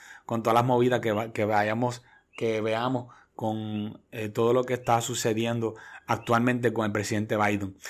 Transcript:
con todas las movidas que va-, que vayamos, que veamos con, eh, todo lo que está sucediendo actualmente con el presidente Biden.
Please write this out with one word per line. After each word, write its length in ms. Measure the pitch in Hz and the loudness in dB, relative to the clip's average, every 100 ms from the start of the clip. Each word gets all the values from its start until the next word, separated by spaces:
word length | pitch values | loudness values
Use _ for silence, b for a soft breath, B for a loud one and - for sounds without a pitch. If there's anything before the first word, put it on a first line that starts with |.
| B B | B B
con 180 | - 117 | -6 -2
todas 120 | 113 | 4
las 100 | 113 | 4
movidas 360 | 123 123 123 123 | 4 4 4 2
que 120 | 113 | 0
va-, 180 | 104 113 | -2 -2
que 140 | 113 | -2
vayamos, 580 | 104 107 107 110 123 120 b b _ - | 2 2 2 0 -2 -4 b b _ -4
que 240 | 117 110 | -2 0
veamos 460 | 110 110 123 127 120 B B | 0 -2 -2 -4 -6 B B
con, 680 | - 113 110 107 107 104 110 _ | -6 -4 -4 -4 -6 -6 -10 _
eh, 180 | 120 107 | -8 -4
todo 240 | 107 117 | 0 4
lo 100 | 123 | 2
que 100 | 123 | 2
está 280 | 123 123 117 | -2 2 0
sucediendo 720 | 117 117 120 110 117 117 113 104 B B - | 0 -2 0 0 0 -2 -4 -6 B B -4
actualmente 680 | 107 110 117 123 123 120 | -4 2 2 4 2 0
con 140 | 113 107 | 0 0
el 60 | |
presidente 440 | 104 104 107 107 110 | -2 -2 -2 -2 0
Biden. 400 | 104 104 98 92 | 2 0 -4 -10